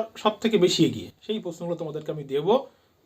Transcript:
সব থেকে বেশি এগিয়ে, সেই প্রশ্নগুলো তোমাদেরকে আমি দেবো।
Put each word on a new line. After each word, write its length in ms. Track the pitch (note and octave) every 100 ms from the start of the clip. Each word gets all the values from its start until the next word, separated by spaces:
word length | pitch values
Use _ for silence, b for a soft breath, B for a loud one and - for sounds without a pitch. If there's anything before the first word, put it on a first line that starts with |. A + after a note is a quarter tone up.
| A3 -
সব 220 | G#3+ G#3+
থেকে 180 | A3+ G#3+
বেশি 280 | F3 - D3
এগিয়ে, 260 | A2 - -
সেই 180 | - G#3+
প্রশ্নগুলো 360 | F3 D#3+ E3+ E3
তোমাদেরকে 340 | D#3+ D3+ D3+
আমি 120 | D3+
দেবো। 440 | C#3 C3+ D#3+ B3 - B B B